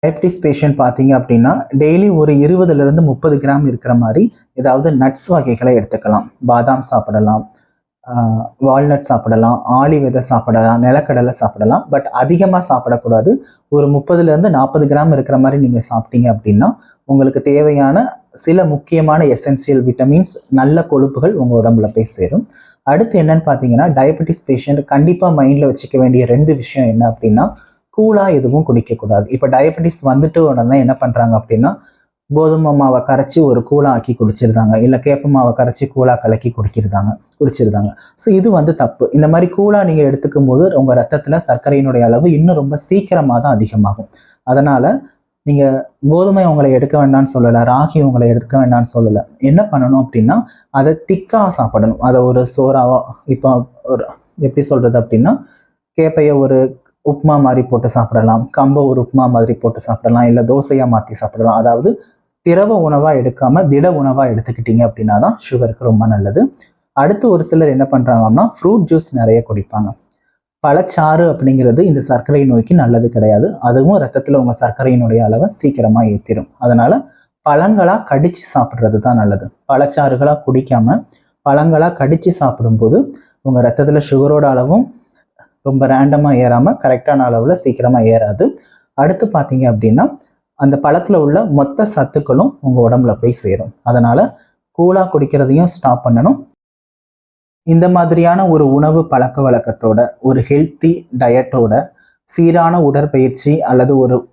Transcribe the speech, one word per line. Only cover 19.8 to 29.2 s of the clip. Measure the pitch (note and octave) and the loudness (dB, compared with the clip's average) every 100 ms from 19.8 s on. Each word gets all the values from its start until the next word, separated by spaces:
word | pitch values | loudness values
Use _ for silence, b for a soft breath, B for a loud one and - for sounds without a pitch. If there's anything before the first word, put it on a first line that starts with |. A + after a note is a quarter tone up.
| B2 | 0
விட்டமின்ஸ், | B2+ C3 D3+ F#3 - _ | 0 2 2 0 -6 _
நல்ல | C3+ C3+ D#3+ E3 | 0 2 0 0
கொழுப்புகள் | C#3 C3+ C3+ D#3 G#3 | 0 0 0 -2 0
உங்க | B2 A#2 | 0 0
உடம்புல | A2+ A#2 G#2+ | 2 2 0
போய் | A2 A2+ | -2 -4
சேரும். | - F#2 F#3 - b b b - | -4 -2 -2 -6 b b b -2
அடுத்து | D3 A3+ G3+ | 0 0 0
என்னன்னு | D#3 D#3+ D#3+ | 2 0 0
பாத்தீங்கன்னா, | C3 B2+ A#2 E3+ | -2 0 2 2
டயபெட்டிஸ் | C3+ C3+ D#3+ E3 E3 - | 2 0 0 -4 -6 -4
பேஷண்ட் | B2+ - C#3+ C#3 | -4 -2 -4 -2
கண்டிப்பா | C#3 D#3 F3 F3+ | 0 2 2 0
மைண்ட்ல | D#3 C3+ C#3+ C#3+ | 2 2 2 0
வச்சுக்க | - - C3+ | -2 -4 0
வேண்டிய | B2+ B2+ A#2+ | 2 2 2
ரெண்டு | B2 D3+ C#3+ | 2 2 0
விஷயம் | A#2+ C#3 B2 | -4 -2 0
என்ன | A2 A#2 | 2 0
அப்படின்னா, | A2+ A2+ G#2+ E3 B B B _ - | 0 0 0 0 B B B _ 0
கூலா | A3 G#3 G3 | 2 2 2
எதுவும் | D#3 B2 C#3+ D#3+ | 0 0 0 0
குடிக்கக்கூடாது. | A#2+ G#2+ A2+ G2+ G#2 | 0 -2 -8 -2 -2